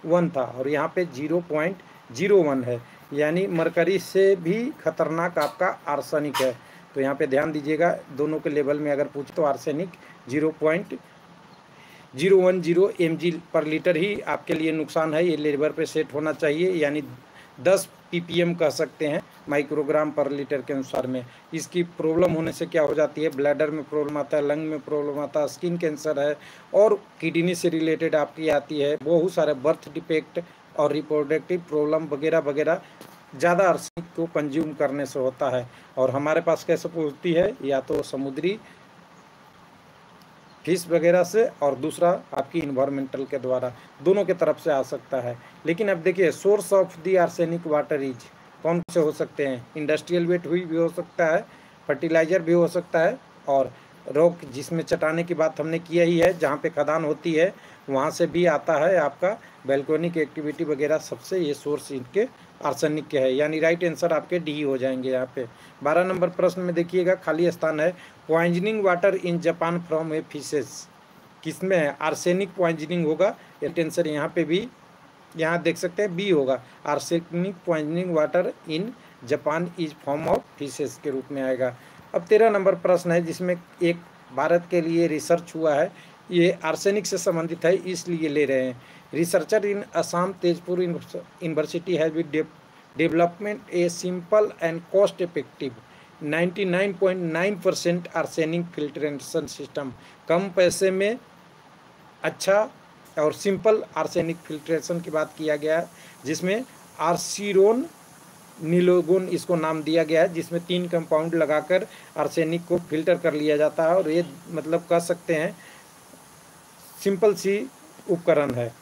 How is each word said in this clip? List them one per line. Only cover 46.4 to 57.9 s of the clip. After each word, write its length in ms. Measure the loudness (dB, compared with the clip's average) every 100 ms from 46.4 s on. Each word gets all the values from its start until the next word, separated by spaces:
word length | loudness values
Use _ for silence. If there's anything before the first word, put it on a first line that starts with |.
| 2 2 4
of 240 | 2 2 -2 0
the 100 | 2
arsenic 480 | 2 0 -2 -2 0
water 320 | 0 0 -2
is 220 | -2 -8 -16 -20 -20 -6
कौन 180 | -2 -2 0
से 80 | 0
हो 120 | 0
सकते 340 | 0 -6 -4 -4
हैं, 180 | -4 -8 -6
Industrial 480 | -2 -2 0 0 2
वेट 200 | 0 0
हुई 140 | -4
भी 160 | -2 0
हो 100 | 0
सकता 360 | -2 -8 0 2
है, 200 | 2 -2 -20 -20 -16 -6
fertilizer 540 | -2 2 2 4 2
भी 120 | 4
हो 140 | 4 4
सकता 300 | 0 -2 2
है, 180 | 2 0 -14 -12 0
और 240 | 2 2 -4 -20 -18 -4
रॉक 300 | 4 4 2 -12
जिसमें 300 | -12 -6 -6
चटाने 400 | -2 0 0 0
की 100 | -4
बात 260 | 0 0 0
हमने 200 | -4 -4
किया 240 | -2 2
ही 160 | 4 6
है, 180 | 4 2
जहाँ 200 | -2 0
पे 120 | -4
खदान 340 | -2 0 0 0
होती 280 | -2 0
है 200 | 2 2 0 -20 -18
वहाँ 200 | -4